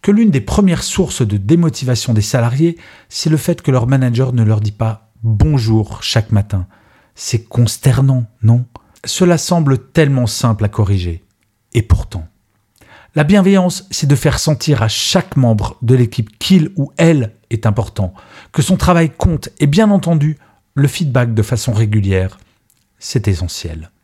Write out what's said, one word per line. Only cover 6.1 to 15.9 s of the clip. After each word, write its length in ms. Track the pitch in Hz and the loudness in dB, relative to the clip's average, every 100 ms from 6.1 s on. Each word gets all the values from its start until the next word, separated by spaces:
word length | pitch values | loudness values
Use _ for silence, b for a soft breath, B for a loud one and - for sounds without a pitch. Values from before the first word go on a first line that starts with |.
| 120 107 | -4 0
matin ? 360 | 107 101 95 90 b b b b | -2 0 -6 -6 b b b b
C'est 300 | - - 113 | -16 -6 -6
consternant, 800 | - - 120 - 135 120 135 131 117 _ | -4 0 0 0 0 2 2 0 -4 _
non ? 240 | 110 120 123 - b b | 2 2 0 -14 b b
Cela 340 | - - 175 165 | -10 0 2 2
semble 400 | - 175 147 131 | 0 0 2 0
tellement 480 | - - 147 135 120 | -2 0 2 2 -2
simple 380 | - 120 107 | -2 -2 0
à 40 | 104 | -2
corriger. 560 | - 101 101 87 85 _ _ _ _ _ | -2 0 0 -2 -8 _ _ _ _ _
Et 100 | 120 | -4
pourtant, 460 | - - - - 80 _ _ _ _ _ b b b | 0 0 0 -12 -14 _ _ _ _ _ b b b
la 100 | - | -2
bienveillance, 640 | 151 202 190 196 180 - - | 2 4 4 2 2 -4 -12
c'est 160 | - 139 | -4 0
de 80 | |
faire 240 | 143 147 127 | 2 2 -2
sentir 440 | - 147 - 143 | -2 -2 -2 0
à 60 | 110 | 0
chaque 480 | - - 190 - - | -2 -2 -2 0 0
membre 400 | 123 110 101 - | 0 0 -2 -4
de 120 | 113 | 0